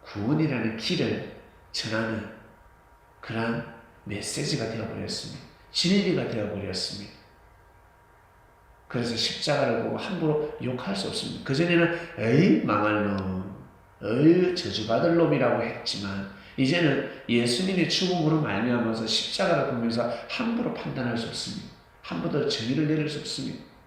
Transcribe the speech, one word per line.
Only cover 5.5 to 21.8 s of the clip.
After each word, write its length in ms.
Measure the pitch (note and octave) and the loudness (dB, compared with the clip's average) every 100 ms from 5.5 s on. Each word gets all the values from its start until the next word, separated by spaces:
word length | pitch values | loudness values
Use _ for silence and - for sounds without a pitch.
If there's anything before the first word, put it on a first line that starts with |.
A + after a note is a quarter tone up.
| - - | -20 -6
진리가 560 | - F3 G3+ G3 D3 A#2+ | 0 4 4 4 0 0
되어버렸습니다. 840 | A#2 G#2 G2 G2 F#2 - G2+ G2+ - - - - - - - - - - - - _ - - - - - | -2 -4 -4 -6 -4 -6 -8 -14 -18 -20 -20 -20 -20 -20 -20 -20 -20 -20 -20 -20 _ -20 -20 -20 -20 -8
그래서 260 | B2 A#2 | -4 -2
십자가를 680 | A2 - - - C#3+ B2 A2+ | -2 -2 -2 -2 0 2 0
보고 120 | A2+ - | -2 -4
함부로 600 | - F3+ D#3+ D3+ D3+ - | -4 -2 2 2 -2 -4
욕할 340 | A#2+ B2 - G3 | -4 -4 -4 -4
수 120 | - | -4
없습니다. 360 | - - - | -4 -6 -8
그전에는 540 | - C3+ F3 E3+ E3+ - - - | -2 2 4 4 4 0 -6 -4
"에이, 460 | A2+ C3+ F#3+ - | 4 6 8 6
망할 400 | - G#2 G#2+ G#2 | 4 2 2 2
놈, 600 | G2+ G2 F#2+ F#2 F#2+ - - - - - | 0 0 -2 -4 -6 -12 -18 -20 -20 -10
에이, 520 | G2+ A#2+ D#3 F#3 F3+ | -2 6 8 8 4
저주받을 600 | F3+ G#2+ A2+ G#2+ A#2 E3+ E3+ | 0 -4 -4 0 2 4 4
놈"이라고 460 | D#3 D3 B2 A2 | 4 4 4 2
했지만, 760 | A2+ - - - G2+ G2 G2 - - - | 0 -4 -6 -6 -4 -4 -8 -12 -14 0
이제는 640 | C3 F3 D#3+ C3 - - - | 2 4 4 2 -2 -10 0
예수님의 600 | A#2 A#2+ - F#3+ F#3 D#3 | 2 4 2 0 2 2
죽음으로 540 | - F#3 F3 D3+ D#3 | 2 0 2 4 2
말미암아서 640 | B2+ G2 A#2+ A#2+ A2+ A2+ A2 | 2 0 2 2 0 -2 -2
십자가를 680 | - - - F3+ D#3+ B2+ | -2 -2 0 2 2 0
보면서 400 | B2 A#2 A2+ A#2+ - - | 0 0 0 -2 -4 -6
함부로 460 | - A#3 A#3 - | -4 0 0 -2
판단할 420 | - D#3 C3+ A#2+ A#2 | -4 -6 -4 -2 -2
수 120 | - | -4
없습니다. 460 | - - - - - | -6 -8 -8 -12 -18